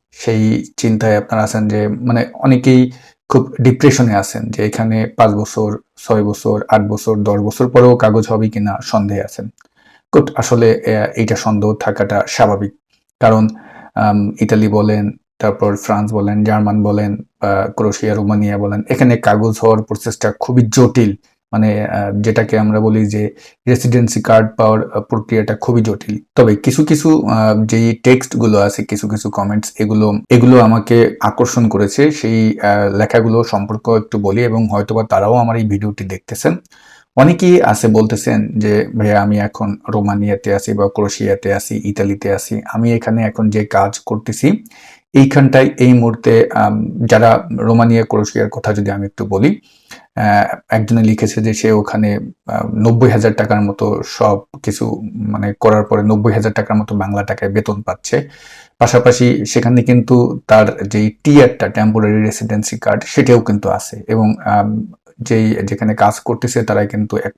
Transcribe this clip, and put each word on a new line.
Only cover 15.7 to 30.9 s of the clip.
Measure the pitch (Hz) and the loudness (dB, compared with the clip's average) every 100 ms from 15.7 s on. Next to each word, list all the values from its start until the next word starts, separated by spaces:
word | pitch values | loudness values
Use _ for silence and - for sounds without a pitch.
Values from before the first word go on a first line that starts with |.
| 101 | -2
ফ্রান্স | - 104 104 | -4 -2 -2
বলেন, | 107 101 104 | -2 -2 0
জার্মান | 107 107 104 104 | 0 0 0 0
বলেন, | 104 104 104 101 - _ | 0 0 -2 -6 -12 _
বা | 101 98 98 - | -4 -2 -4 -4
ক্রোয়েশিয়া, | 107 98 110 | -4 -2 -4
রোমানিয়া | 104 101 107 104 101 | -2 0 0 -2 -2
বলেন, | 101 101 107 | -4 -6 -4
এখানে | 127 127 117 | 2 2 2
কাগজ | - 104 110 107 | 2 2 0 0
হওয়ার | 107 110 | 2 2
প্রসেসটা | 107 107 117 - 107 - | -2 -8 -8 -4 -6 -4
খুবই | - 123 | 0 2
জটিল। | 110 131 123 123 107 101 _ _ _ | 2 2 2 2 0 -2 _ _ _
মানে, | 107 107 104 104 | -2 0 0 -4
আহ, | 104 101 101 | -4 -4 -2
যেটাকে | 107 110 110 110 | 0 0 0 0
আমরা | 107 107 | 0 2
বলি | 110 110 104 | 2 2 0
যে | 107 104 - - _ 123 | -2 -6 -8 -20 _ -2
রেসিডেন্সি | 123 127 120 113 104 | 0 2 2 0 -2
কার্ড | - 110 110 - | 2 4 4 0
পাওয়ার, | 110 110 - | 2 2 -2
আহ, | 107 | -8
প্রক্রিয়াটা | - 113 - 110 107 | -6 -6 -2 -2 -2
খুবই | 104 - 120 | -4 -2 0
জটিল। | 110 101 - 104 - | 0 -4 -8 -10 -2
তবে | - 117 104 | 2 4 4
কিছু | - 123 | 0 0
কিছু, | 151 151 165 156 113 | 0 2 2 2 2
আহ, | 113 110 107 | 0 2 0
যেই | 110 113 117 | 0 0 0
টেক্সটগুলো | 113 127 127 - 120 113 104 | 2 2 2 0 -2 0 2
আছে, | 101 - | 0 -2
কিছু | 101 104 104 | -8 -6 -4
কিছু | 107 107 | -6 -6
কমেন্টস, | 101 101 104 - - | -6 -4 -4 -6 -4
এগুলো, | 107 107 107 104 - | -2 2 0 -2 2
এগুলো | 123 123 127 | 4 6 6
আমাকে | 110 113 - | 6 2 2